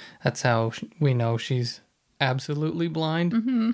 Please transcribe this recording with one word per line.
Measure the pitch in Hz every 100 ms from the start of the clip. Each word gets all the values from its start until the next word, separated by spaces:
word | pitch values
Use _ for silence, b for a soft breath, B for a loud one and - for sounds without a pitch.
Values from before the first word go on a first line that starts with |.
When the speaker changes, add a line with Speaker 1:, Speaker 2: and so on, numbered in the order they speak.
| B B
Speaker 1:
that's | - -
how | 127 113 113
sh-, | - - -
we | 147
know | 123 117 117
she's | - 127 120 - _ _ _ -
absolutely | 135 131 - 147 156 165 170
blind. | 160 160 160 175
Speaker 2:
Mm-hmm. | 226 226 247 220